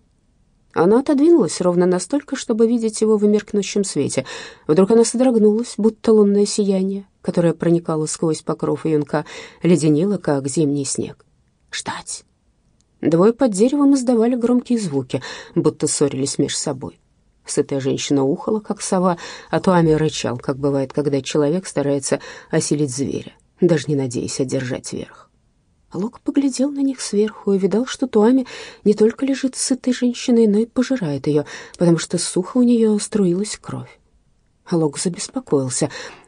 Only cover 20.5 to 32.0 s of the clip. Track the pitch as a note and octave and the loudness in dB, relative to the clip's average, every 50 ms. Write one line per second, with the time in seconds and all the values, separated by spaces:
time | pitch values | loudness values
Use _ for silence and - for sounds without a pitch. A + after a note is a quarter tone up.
20.5 | C#3 C3 C3+ C#3+ C#3 C#3 C3+ C3 - - D3 C#3+ C#3 C#3 C3 - - D#3 D3 C#3+ | -6 -2 -2 -2 0 0 -2 -4 -4 -4 -2 0 -2 -2 -4 -2 -2 0 0 0
21.5 | D#3 F#3 F#3 - - D3 C#3 C#3 C#3+ C#3+ C#3 - - C#3 - - - - - _ | 0 -2 -4 -6 -6 -4 -2 0 -2 -2 -2 -2 -4 -4 -4 -10 -20 -20 -14 _
22.5 | - D#3+ E3 - E3 D3 D3+ C#3+ B2 C3+ C#3 G2 - - - - - _ _ _ | -2 -2 0 0 -2 -2 -2 -4 -2 -4 -4 -4 -4 -6 -8 -12 -20 _ _ _
23.5 | _ _ - E3+ E3+ D3+ - - D3+ C#3 C3+ C3 A#2+ B2 - - - - C3+ C3 | _ _ 2 2 2 2 0 -2 -2 -2 -2 -2 -4 -6 -6 -6 -4 -4 -4 -4
24.5 | C#3+ C#3 C3 B2 C3 - - - - - - - - - - _ _ _ _ _ | -2 -4 -4 -4 -8 -8 -10 -12 -12 -12 -12 -12 -16 -20 -20 _ _ _ _ _
25.5 | _ _ _ _ _ _ _ _ - D#3 F#3+ B3+ - - _ - C#4 - C#4 C#4 | _ _ _ _ _ _ _ _ -8 -8 -8 -8 -8 -8 _ -2 -2 0 0 0
26.5 | B3+ - B3+ C#4+ C#4+ C#4 C#4 C4+ C4 - - - - G3+ G#3+ G#3+ - - - - | 0 0 -2 -2 -2 -2 -2 -2 -2 -4 -8 -4 0 0 0 0 -2 -6 -2 0
27.5 | G3 G3 F#3 F#3+ F3 G#3 B3+ - - - - B3+ - A3 G#3 A3+ B3+ C4+ B3+ - | 0 2 2 2 0 0 -2 -2 -4 -6 -6 0 2 4 4 6 4 4 2 -2
28.5 | - - - - - - _ G3+ G#3 G#3 G#3+ A3 A#3 - - C4 C4+ B3+ - C4 | -8 -16 -18 -18 -20 -2 _ 2 4 4 4 2 2 0 -2 -2 -2 -2 -2 -4
29.5 | - - - - C4+ B3+ - B3+ B3 - B3 B3 A#3+ - - - A#3+ A#3 A3+ G#3+ | -4 -4 -4 -2 -4 -2 0 -2 -2 0 0 -2 -2 -2 0 2 4 4 6 4
30.5 | G3 G#3 A3+ A3+ _ - B3+ - C4+ B3 G3 D3+ C#3+ C3+ C3 D#3 C#3+ D3+ D3 - | 4 2 0 0 _ -2 0 0 0 -2 -2 -2 -4 -2 -2 0 0 0 0 -2
31.5 | - - - - - - F3+ F3 E3+ D#3+ | -10 -18 -18 -20 -6 0 2 4 4 2